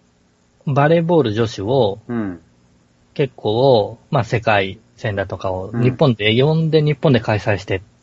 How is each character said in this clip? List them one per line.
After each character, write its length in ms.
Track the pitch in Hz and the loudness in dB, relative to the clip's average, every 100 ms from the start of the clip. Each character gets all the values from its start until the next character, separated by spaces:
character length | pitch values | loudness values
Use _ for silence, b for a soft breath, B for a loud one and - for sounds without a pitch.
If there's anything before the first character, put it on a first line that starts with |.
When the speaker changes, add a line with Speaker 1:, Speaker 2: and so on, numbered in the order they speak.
| _ _ _ _ _ _ - | _ _ _ _ _ _ -4
Speaker 1:
バ 220 | 139 147 | 0 2
レ 120 | 170 | 2
ー 20 | |
ボ 180 | 165 170 | 2 2
ー 20 | |
ル 100 | 117 | 2
女 140 | 104 113 | 0 -4
子 160 | - | -4
を、 360 | 98 135 107 101 - | -2 0 0 -2 -8
Speaker 2:
う 60 | |
ん。 260 | 120 101 85 _ _ _ _ _ _ _ | -6 -6 -10 _ _ _ _ _ _ _
Speaker 1:
結 180 | - 143 | -6 -6
構、 640 | - 110 110 135 117 101 113 - | -4 -4 2 4 4 2 -6 -4
ま 100 | 143 | -2
あ、 40 | |
世 160 | 113 117 | -2 -2
界 380 | 117 104 95 95 _ _ | 0 0 0 -8 _ _
戦 180 | 113 98 | -6 -4
だ 100 | 95 | -6
と 120 | 95 | -6
か 140 | 95 | -6
を、 180 | 92 95 | -6 -6
Speaker 2:
う 60 | 117 | -2
ん。 40 | |
Speaker 1:
日 100 | 123 | -2
本 220 | 127 151 | 2 0
で 240 | 110 107 113 | 2 0 2
呼 160 | 143 | 2
ん 160 | 160 160 | 2 2
で、 120 | 156 | 2
日 120 | 151 | 0
本 200 | 147 165 | 0 2
で 60 | 120 | 2
開 180 | 113 104 | 2 -2
催 180 | 113 98 | -2 -4
し 80 | |
て 120 | - 95 | -4 -6
っ 40 | - _ | -8 _